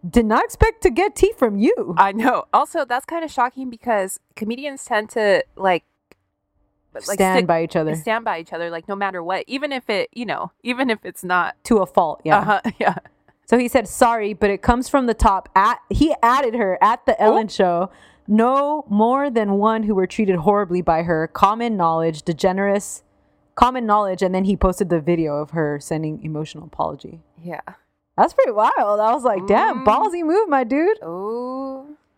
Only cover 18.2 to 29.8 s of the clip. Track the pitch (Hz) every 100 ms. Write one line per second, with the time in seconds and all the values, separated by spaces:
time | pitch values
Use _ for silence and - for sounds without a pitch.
18.2 | - 214 233 269 285 302 - 202 226 262
19.2 | 285 233 208 196 208 220 214 196 185 -
20.2 | 208 180 160 208 190 180 175 160 170 160
21.2 | 160 - 196 220 233 214 165 165 165 156
22.2 | - 160 190 185 202 202 - - _ _
23.2 | _ _ _ - 240 254 226 208 202 185
24.2 | 190 185 190 196 190 180 185 170 147 175
25.2 | 156 147 151 165 151 147 - 160 156 156
26.2 | 156 151 156 156 156 - 160 147 - 165
27.2 | _ _ 170 160 - - _ _ _ -
28.2 | 294 - 508 208 226 523 214 208 214 247
29.2 | 247 196 190 208 415 254